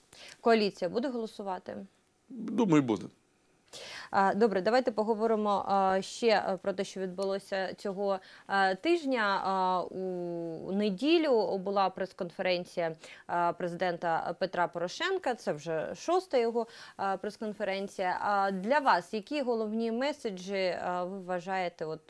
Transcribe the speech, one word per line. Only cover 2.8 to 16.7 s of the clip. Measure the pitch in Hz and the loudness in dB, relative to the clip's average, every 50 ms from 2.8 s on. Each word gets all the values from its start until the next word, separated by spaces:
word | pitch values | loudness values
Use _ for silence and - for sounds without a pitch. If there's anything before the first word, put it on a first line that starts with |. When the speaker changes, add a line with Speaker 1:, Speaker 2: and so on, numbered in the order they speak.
| 135 | 4
Speaker 2:
буде. | 117 107 90 - - - _ _ _ _ _ _ _ _ _ _ _ - - - - - - - - | 4 0 -2 -4 -8 -16 _ _ _ _ _ _ _ _ _ _ _ -18 -16 -14 -14 -14 -14 -10 -2
Speaker 1:
А, | - 202 196 196 - | 0 2 4 4 4
добре, | 202 233 226 190 190 | 4 4 4 4 2
давайте | 180 220 226 262 247 262 214 | 2 4 4 4 2 2 0
поговоримо, | 220 214 214 226 208 220 220 226 214 214 208 202 190 - - | 0 0 0 0 2 2 2 2 2 2 2 2 2 2 2
а, | 196 196 190 190 190 190 190 | 2 2 4 4 2 2 0
ще, | - - - 240 226 214 180 - | -4 -4 0 2 4 4 4 2
а, | - 190 | 0 -2
про | 175 - 202 190 | -2 -2 -2 -2
те, | 190 196 | -2 -4
що | - - 190 | -4 -6 -6
відбулося | 190 185 180 185 196 196 190 196 - - 196 190 190 - - | -6 -6 -4 -4 -2 -2 -2 -4 -4 -4 -4 -4 -4 -4 -6
цього, | - - 208 190 190 202 196 196 190 - - - - - | -6 -6 -6 -4 -2 0 0 0 -2 -4 -10 -20 -18 -6
а, | - 196 196 196 190 190 | 0 2 4 4 4 2
тижня. | 190 - 330 349 339 302 269 262 240 214 202 196 185 - | 2 2 2 2 2 2 0 0 2 2 2 2 2 2
А, | 190 196 190 185 185 185 180 165 | 0 2 2 2 2 2 2 0
у | - - 185 185 185 180 180 175 175 170 170 170 165 160 - - - 190 | -2 -4 -6 -4 -4 -4 -4 -4 -4 -4 -4 -6 -6 -6 -8 -6 -2 0
неділю | 202 208 214 190 185 262 302 330 349 320 294 247 220 196 170 190 196 | 0 2 0 0 0 2 4 4 4 4 4 4 4 4 2 0 -2
була | 180 202 202 202 190 185 | -2 0 2 2 2 2
прес-конференція, | - - 190 180 - - - - - - - 185 180 175 180 - - 180 170 160 160 160 - - - - - | 0 -2 -6 -6 -6 -6 -8 -6 -6 -2 0 0 0 0 -2 -4 -4 -2 -2 -2 -4 -6 -12 -18 -20 -16 -8
а, | - 175 175 175 175 170 | -2 0 2 2 2 2
президента | - 180 175 170 175 190 180 170 170 - 170 165 156 - - 175 - | 0 -4 -4 -2 0 0 0 0 0 0 0 0 0 0 -2 -2 -2
Петра | 190 180 - 180 170 160 | -4 -2 0 0 0 0
Порошенка. | - 170 170 180 - - 320 370 392 370 - 277 240 | 0 -4 -6 -4 -2 -2 -2 0 0 0 -2 -2 -4
Це | - - 208 165 | -2 -2 -4 -4
вже | 147 151 165 160 156 - - 196 | -4 -4 -4 -2 -2 -2 -4 -6
шоста | - - - 339 370 359 - - 254 | -6 -2 0 2 2 2 2 0 2
його, | 233 226 226 233 220 - | 2 2 0 -2 -2 -4